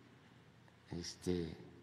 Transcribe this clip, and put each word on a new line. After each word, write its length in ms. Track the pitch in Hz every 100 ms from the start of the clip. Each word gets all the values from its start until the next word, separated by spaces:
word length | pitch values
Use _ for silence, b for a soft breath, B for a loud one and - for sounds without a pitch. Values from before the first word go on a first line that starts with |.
| - - - - - - - - -
este, 640 | 87 85 - - 90 85 - - -